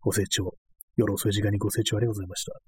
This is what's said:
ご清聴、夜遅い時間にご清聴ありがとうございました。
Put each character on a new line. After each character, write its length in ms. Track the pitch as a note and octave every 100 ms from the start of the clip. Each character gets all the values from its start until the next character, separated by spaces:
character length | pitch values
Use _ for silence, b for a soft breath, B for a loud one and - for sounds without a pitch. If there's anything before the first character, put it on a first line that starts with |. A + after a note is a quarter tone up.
ご 100 | -
清 140 | G#2 F#2+
聴、 260 | - F#2+ - _ _ - -
夜 160 | G2+
遅 140 | G2 A2+
い 40 |
時 80 | G2+
間 100 | G#2
に 80 | G2+
ご 120 | G#2
清 120 | A2
聴 140 | A2 G#2
あ 40 |
り 60 | A#2
が 60 |
と 80 | G#2
う 0 |
ご 0 |
ざ 40 | F#2
い 20 |
ま 80 | F#2
し 80 |
た。 80 | - -